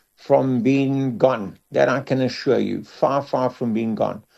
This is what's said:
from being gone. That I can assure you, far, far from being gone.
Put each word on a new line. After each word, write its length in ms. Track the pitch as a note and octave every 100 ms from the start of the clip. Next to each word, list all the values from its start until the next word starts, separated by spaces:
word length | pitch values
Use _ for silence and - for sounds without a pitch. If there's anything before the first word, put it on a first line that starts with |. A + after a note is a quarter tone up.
| _ _
from 440 | - C#3 C3 B2
being 560 | A#2 C#3 C3+ C3+ C3+ A2+
gone. 420 | C3 A#2 G2 - _
That 160 | C3+ C#3
I 120 | C3
can 200 | C3+ C3
assure 380 | B2+ - C#3+ A2
you, 260 | G2+ F#2+
far, 380 | - - C#3+ C#3
far 260 | C3+ C3+ B2+
from 240 | - A#2+
being 220 | A2 A2+
gone. 280 | G#2+ G#2 G2 -